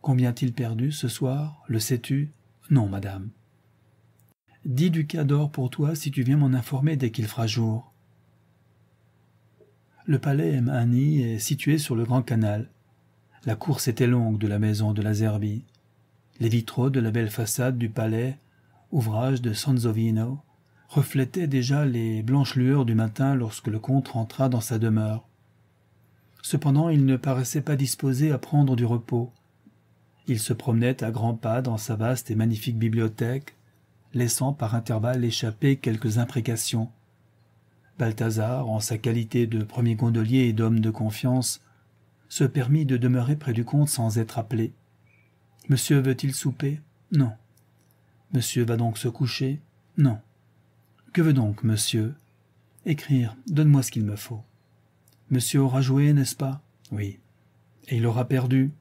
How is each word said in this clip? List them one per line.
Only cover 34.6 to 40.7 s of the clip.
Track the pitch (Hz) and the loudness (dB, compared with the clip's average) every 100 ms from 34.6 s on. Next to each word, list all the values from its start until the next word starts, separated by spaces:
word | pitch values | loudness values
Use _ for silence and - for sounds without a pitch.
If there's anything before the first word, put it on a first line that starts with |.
| 113 120 | -2 -2
intervalles | 117 113 117 127 | -2 -2 0 0
échapper | 120 110 113 107 139 135 | 0 -2 -4 0 0 2
quelques | - 110 117 107 | 0 -2 0 0
imprécations. | 120 - 113 113 - 113 113 - _ _ _ _ _ _ _ _ _ - | 0 -2 -4 -4 -2 -4 -4 -8 _ _ _ _ _ _ _ _ _ -4
Balthazar, | 117 110 113 110 110 127 127 | -2 0 -2 0 -2 -2 -2
en | 110 | -4
sa | 107 107 | -2 -4
qualité | 117 117 113 123 117 | 0 -2 0 0 0
de | 110 | -2
premier | 107 - 117 110 | -4 0 0 2
gondolier | 117 113 110 131 | 2 2 2 2
et | 123 | 2
d'homme | 110 113 | 2 2